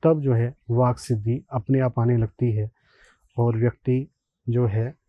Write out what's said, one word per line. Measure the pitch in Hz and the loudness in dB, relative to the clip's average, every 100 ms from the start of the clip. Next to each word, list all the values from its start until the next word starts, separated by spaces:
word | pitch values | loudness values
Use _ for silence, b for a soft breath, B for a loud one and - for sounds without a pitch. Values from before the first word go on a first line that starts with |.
तब | 165 160 | 4 2
जो | 139 | 2
है | 117 120 - - | 2 0 -6 -4
वाक | 117 123 123 | 0 2 0
सिद्धि | - 113 104 127 - | -4 -4 -2 -4 -4
अपने | 131 - 135 | -10 0 0
आप | 131 120 | 0 0
आने | 117 123 | 0 2
लगती | 110 _ 123 | 0 _ -2
है | 107 107 b b b b b b - | -2 -4 b b b b b b -2
और | 120 113 | 0 2
व्यक्ति | 120 - - 127 135 _ _ _ - | 0 -2 -2 -2 -2 _ _ _ -4
जो | 117 120 | 0 0
है | 104 117 - | 0 -4 -8